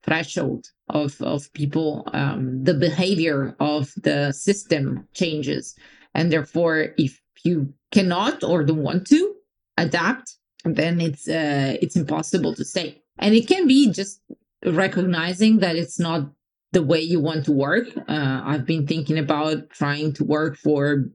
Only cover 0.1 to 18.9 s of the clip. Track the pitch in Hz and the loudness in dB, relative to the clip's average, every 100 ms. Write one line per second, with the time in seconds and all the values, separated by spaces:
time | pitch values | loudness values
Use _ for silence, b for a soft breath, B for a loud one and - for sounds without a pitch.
0.1 | 160 - - 139 - - _ - - 147 | -2 -2 -4 -4 -6 -10 _ -6 -4 -4
1.1 | - - 143 - - 147 156 156 147 - | -4 -4 -4 -6 -6 -2 0 -2 -4 -6
2.1 | - 139 - 131 131 135 139 165 - 185 | -2 -2 -2 -4 0 0 2 0 2 0
3.1 | 185 165 143 131 - 147 151 139 - 156 | 2 0 0 -4 -2 -2 0 -4 -2 0
4.1 | 143 143 139 - 202 - 151 135 127 - | 0 -2 -2 -2 -2 0 -2 0 -4 -10
5.1 | - 170 156 139 135 - - b b b | -4 -2 -2 -4 -6 -8 -20 b b b
6.1 | - 170 156 143 165 170 160 - - 139 | 0 2 0 0 0 2 2 0 0 -2
7.1 | - _ _ 165 170 139 - _ 214 185 | -2 _ _ -2 0 -2 -8 _ 2 2
8.1 | 175 226 - - 170 147 156 143 175 - | 2 0 -2 0 2 2 0 0 -2 4
9.1 | 302 403 - _ _ _ - 165 175 170 | 4 4 -4 _ _ _ -4 -2 0 -2
10.1 | 262 - - _ _ 165 - 160 170 165 | -2 -10 -20 _ _ -4 0 0 0 -2
11.1 | 143 - 160 151 143 135 - 170 175 143 | -4 -6 -4 0 0 0 -2 0 0 0
12.1 | 160 160 185 165 - - 185 160 - _ | -4 -2 -2 -2 -4 -6 -6 -6 -12 _
13.1 | - 208 220 233 381 311 262 262 180 196 | -2 4 4 4 2 6 6 6 2 -8
14.1 | - _ - _ _ - 165 190 185 180 | -12 _ -20 _ _ -2 0 0 0 0
15.1 | 170 170 180 220 220 180 165 170 - 170 | 0 -2 2 4 6 4 0 -4 -2 -2
16.1 | 165 143 _ _ _ _ 185 143 160 160 | -2 -4 _ _ _ _ 0 2 0 2
17.1 | 175 151 156 139 139 139 196 233 - - | 0 0 -2 0 0 2 0 -2 -12 -6
18.1 | 151 139 131 - 147 131 160 143 | -2 -2 -2 -2 -4 -2 -2 -2